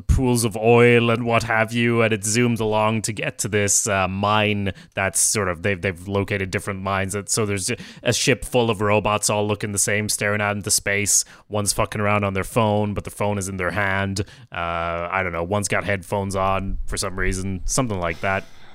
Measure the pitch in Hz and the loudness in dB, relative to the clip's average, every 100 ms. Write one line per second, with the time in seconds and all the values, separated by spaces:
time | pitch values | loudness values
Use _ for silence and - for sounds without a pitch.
0 | - - 127 120 113 107 113 120 120 120 | 0 2 4 2 0 2 4 8 8 6
1 | 117 113 117 113 113 113 113 120 117 117 | 4 2 2 0 2 0 0 2 2 2
2 | 113 110 107 110 120 113 110 107 107 110 | 2 0 0 2 2 2 0 2 2 0
3 | 104 101 151 - 110 104 101 - 113 98 | -2 -4 -6 -6 -2 0 2 2 2 0
4 | 92 95 101 107 107 101 98 - - - | 0 0 2 2 2 0 -2 -6 -8 -4
5 | 95 - - 110 95 82 101 95 98 82 | -2 0 0 0 0 -2 -2 -2 -2 -4
6 | 92 98 95 101 95 101 104 95 95 95 | -4 -2 0 -2 -2 -4 -4 -6 -4 -2
7 | 95 104 98 - 104 101 90 120 - - | -2 -4 -4 -2 -2 -2 -4 -6 -10 -6
8 | - - - 123 - 123 117 101 104 104 | -2 0 2 0 0 2 2 2 2 2
9 | 104 104 - 107 104 104 107 101 - 104 | 2 0 2 0 0 -2 -2 -2 0 0
10 | 107 - 104 104 104 104 101 - - 101 | -2 -2 0 0 0 -2 -2 -2 0 0
11 | 104 - - - - 104 101 - 107 110 | 2 0 0 -8 -6 -4 -2 0 -2 0
12 | 104 104 101 95 92 120 110 104 104 98 | 2 2 2 -2 -2 2 2 2 0 -2
13 | 95 - 104 104 92 95 90 92 98 98 | -8 -4 -2 -2 -4 -4 -2 0 0 0
14 | 98 98 101 - - 87 85 85 85 85 | 0 -2 -4 -10 -14 -6 -4 -2 -2 -4
15 | 87 95 92 85 85 104 98 101 87 98 | -2 -2 0 -2 -2 -2 0 -2 -2 -4
16 | 85 104 98 95 95 95 98 - - 101 | -2 -4 -2 0 0 0 -2 -4 -4 -4
17 | 98 95 92 95 95 92 - - 127 98 | -4 -2 -2 0 -2 -4 -2 0 0 -2
18 | 85 85 98 95 - - - | -2 -2 -2 -2 -4 -12 -18